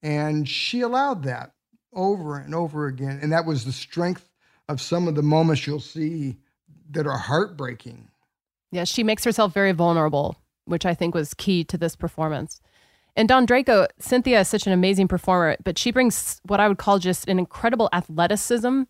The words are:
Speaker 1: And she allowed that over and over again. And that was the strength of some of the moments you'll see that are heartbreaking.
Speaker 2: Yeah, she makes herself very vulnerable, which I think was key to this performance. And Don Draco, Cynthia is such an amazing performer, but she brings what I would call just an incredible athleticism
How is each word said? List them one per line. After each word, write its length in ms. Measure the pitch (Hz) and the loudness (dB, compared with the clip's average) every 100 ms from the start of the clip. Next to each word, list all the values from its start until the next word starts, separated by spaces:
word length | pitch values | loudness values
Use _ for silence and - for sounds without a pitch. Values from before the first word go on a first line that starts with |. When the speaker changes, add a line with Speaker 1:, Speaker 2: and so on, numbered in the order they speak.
Speaker 1:
And 440 | 151 147 151 151 139 | -2 -2 -2 -2 -4
she 340 | - - 240 | -4 -4 -2
allowed 420 | 240 254 277 233 | -2 0 -2 -2
that 300 | 135 123 123 _ _ _ _ | -6 -8 -12 _ _ _ _
over 460 | - 190 202 151 143 | -4 0 0 -4 -8
and 160 | 139 | -8
over 320 | 156 170 151 147 | -6 -6 -4 -6
again. 340 | 131 135 139 | -6 -6 -4
And 100 | 151 | 0
that 140 | 160 165 | 0 0
was 200 | 147 120 | -2 -4
the 60 | |
strength 580 | 127 - - 175 180 _ _ _ _ - | -10 -8 -4 -2 -4 _ _ _ _ -10
of 120 | 139 | -8
some 280 | - 170 175 | -4 -2 0
of 80 | 147 | 0
the 80 | |
moments 420 | 147 156 165 147 143 | 2 4 4 2 -2
you'll 140 | 147 | -8
see 580 | - 160 156 165 143 110 _ _ _ - 160 | -10 -8 -6 -4 -8 -10 _ _ _ -20 _
that 160 | 147 151 | -6 -4
are 100 | 131 | -4
heartbreaking. 920 | 113 143 202 165 131 120 127 - - _ _ _ _ _ _ | -2 0 0 -4 -10 -10 -16 -20 -20 _ _ _ _ _ _
Speaker 2:
Yeah, 120 | 180 | -6
she 200 | 175 - | -4 -2
makes 200 | 220 220 | 0 0
herself 280 | 240 226 214 | 0 2 2
very 200 | 175 196 | 2 2
vulnerable, 640 | 170 170 165 156 147 143 - _ _ - | 2 2 4 2 0 -4 -6 _ _ -6
which 200 | 170 185 | -4 -2
I 80 | |
think 220 | 170 170 170 | 0 -2 -2
was 180 | 151 | -4
key 300 | - - 180 | -6 0 0
to 140 | 160 175 | 0 -4
this 160 | 170 - | -4 -4
performance. 680 | 170 - 160 147 - - _ _ _ _ _ - | -10 -4 -4 -4 -8 -14 _ _ _ _ _ 0
And 120 | 220 | 4
Don 200 | 262 240 | 6 6
Draco, 400 | 247 269 220 - _ | 4 4 4 4 _
Cynthia 440 | - 254 247 233 | -2 0 4 4
is 60 | 190 | 4
such 200 | 214 202 | 0 2
an 60 | |
amazing 340 | 185 185 196 190 | 2 4 4 2
performer, 500 | 180 - 180 165 - | 0 2 2 2 0
but 160 | - 175 | -4 -4
she 100 | - | -2
brings 500 | 240 254 - - - - | 2 2 2 -6 -10 -2
what 140 | 202 | 2
I 80 | 208 | 2
would 100 | 202 | 2
call 220 | - 202 | 2 2
just 280 | 180 180 - | 2 -2 0
an 120 | 185 | -2
incredible 500 | 180 - 233 233 220 | -2 -2 -2 2 0
athleticism 920 | 175 - 156 175 208 - 240 233 269 | 0 -4 0 2 2 0 0 2 0